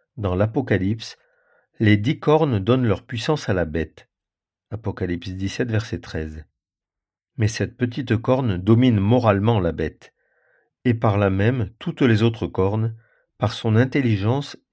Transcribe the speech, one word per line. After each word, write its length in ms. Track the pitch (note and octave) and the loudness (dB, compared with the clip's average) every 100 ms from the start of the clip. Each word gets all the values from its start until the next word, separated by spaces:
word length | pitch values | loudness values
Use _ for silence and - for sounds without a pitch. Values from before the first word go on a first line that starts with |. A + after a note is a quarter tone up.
| _ - | _ -6
Dans 180 | F#2+ F#2 | -2 0
l'Apocalypse, 840 | G#2+ C#3 A#2+ G2+ F#2+ A2+ - - _ _ _ _ _ - | 0 -2 0 0 0 -4 -10 -20 _ _ _ _ _ 0
les 180 | G#2+ G#2 | 4 4
dix 220 | G#2+ D#3 | 2 -2
cornes 400 | - D#3 D#3 G#2 | 2 2 2 0
donnent 260 | F#2+ C3 A#2+ | 2 2 2
leur 200 | F#2 - | -2 -4
puissance 440 | A#2 C3+ D3+ - | -6 -4 -2 -2
à 40 | |
la 120 | F#2 E2 | -2 -2
bête. 420 | D#2+ D#2 - _ _ _ _ _ _ _ | -4 -6 -10 _ _ _ _ _ _ _
Apocalypse 600 | G#2+ G2+ - F#2 F2 F#2+ | -10 -8 -6 -6 -6 -8
dix-sept, 420 | F#2 G2 - B2 | -8 -6 -6 -2
verset 280 | A2 G#2+ E2+ | -2 -4 -8
treize. 460 | - E2+ D#2 D#2 - _ _ _ _ _ _ _ _ - | -8 -8 -8 -12 -18 _ _ _ _ _ _ _ _ -2
Mais 100 | G#2+ | -2
cette 300 | - G2 - | 0 -6 -4
petite 400 | B2 A#2+ A#2+ A2 | -4 -4 -2 -2
corne 400 | A#2+ C3 B2+ F2+ | 0 0 0 0
domine 420 | F#2+ A#2 B2+ G#2+ | 4 6 6 4
moralement 600 | G2+ B2 A2+ G2 G#2+ A2 | 4 4 4 4 2 2
la 120 | F2 | 0
bête, 420 | D2 D#2 - - _ _ _ _ _ _ _ | -2 -6 -8 -18 _ _ _ _ _ _ _
et 100 | B2+ | -12
par 240 | A2+ A2+ G2+ | -2 0 2
là 120 | G2+ | 2
même 420 | F#2+ G#2+ C3 A2 - | 2 0 0 -4 -8
toutes 220 | - D#3 | -10 0
les 200 | C3 G#2+ | 2 4
autres 240 | A#2 A2+ - | 2 0 -4
cornes, 500 | - F#2+ G#2+ A2+ A2+ _ _ _ _ | -2 0 0 -4 -6 _ _ _ _
par 140 | G#2+ | -4
son 220 | - A2+ A2 | -2 2 2
intelligence 840 | B2+ D3+ B2 G#2 G#2 C3+ C#3+ - _ | 2 0 0 0 0 -2 -4 -14 _